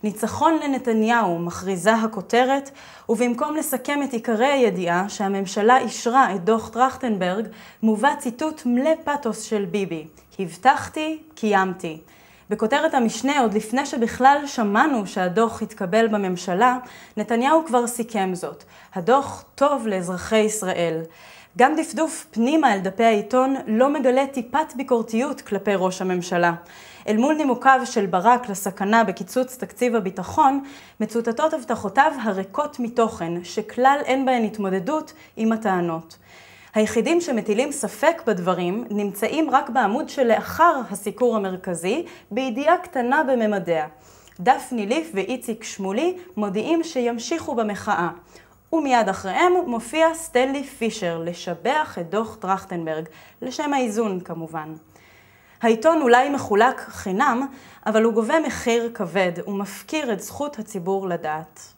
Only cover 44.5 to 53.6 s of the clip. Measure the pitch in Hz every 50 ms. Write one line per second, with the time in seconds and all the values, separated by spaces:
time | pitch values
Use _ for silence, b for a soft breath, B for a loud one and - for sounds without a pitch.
44.5 | 277 294 285 - 262 233 208 196 247 320 320 320 - 196 185 190 254 254 - -
45.5 | 220 226 - - - - 196 190 196 233 311 359 370 359 B B B 214 208 202
46.5 | 185 208 220 285 330 330 320 330 - 254 240 240 233 226 233 - 339 320 320 -
47.5 | 277 226 226 214 202 - - - - - 175 165 160 - B B B B B B
48.5 | B B B _ - 320 302 277 254 240 214 190 185 - - 196 185 247 330 359
49.5 | 359 370 349 247 240 233 226 - - 311 320 330 320 320 - - - 240 262 262
50.5 | 277 285 269 277 - - 233 220 214 - 190 175 170 165 165 170 175 - - 185
51.5 | 175 170 - 220 277 311 311 302 - 202 175 160 180 208 226 220 - - - 214
52.5 | 190 185 185 - 185 170 165 160 156 156 160 - B B B B B B - 254
53.5 | 254 -